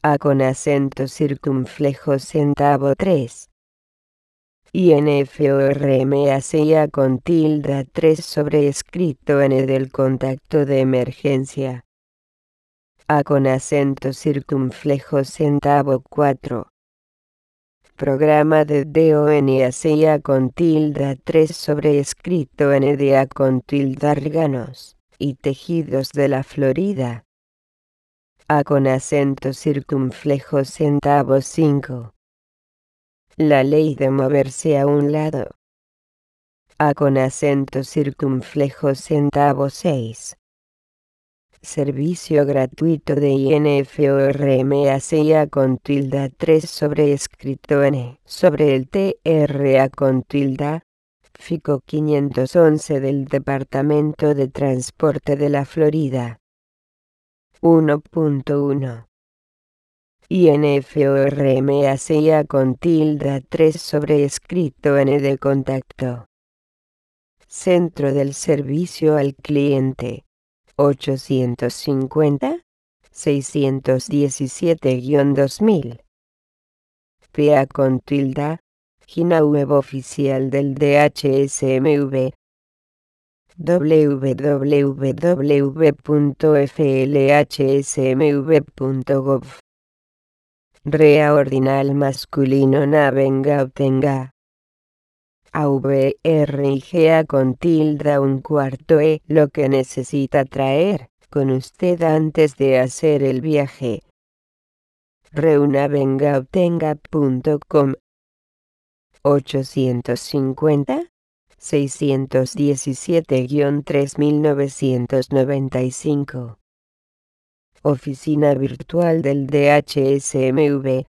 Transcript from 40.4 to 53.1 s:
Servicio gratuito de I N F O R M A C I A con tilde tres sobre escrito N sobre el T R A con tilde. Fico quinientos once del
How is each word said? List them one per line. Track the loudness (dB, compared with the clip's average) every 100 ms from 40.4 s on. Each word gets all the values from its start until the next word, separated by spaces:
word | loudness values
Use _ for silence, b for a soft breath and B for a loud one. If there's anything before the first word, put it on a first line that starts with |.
| _ _ _ _ _ _ _ _ _ _ _ _
Servicio | -12 -6 -4 -4 -4 -6 0 0 2
gratuito | 0 -2 -2 -2 -2 -2 0
de | 2
I | 2 2
N | 2 2 0
F | -2 0 2
O | 2
R | 2 0 2 2
M | 2 2 2
A | 0
C | -2 0
I | 4
A | 2 2
con | 0 0 0
tilde | -2 -2 -2 -4 -6 _
tres | 2 2 2
sobre | -4 -4 0 0
escrito | 0 -4 _ -10 -10 -2 2
N | 2 0 -6 -14 _
sobre | 0 0 4 2 2
el | -2
T | -4 -4 -4
R | 0 2 2 0 2 2
A | 2
con | 0 0 0
tilde. | -2 -2 -2 -2 -4 -6 _ _ _ _ _ _
Fico | -8 -8 -4 -4 -4
quinientos | -4 0 0 0 -2 0 4
once | 4 4 -2 -4
del | -2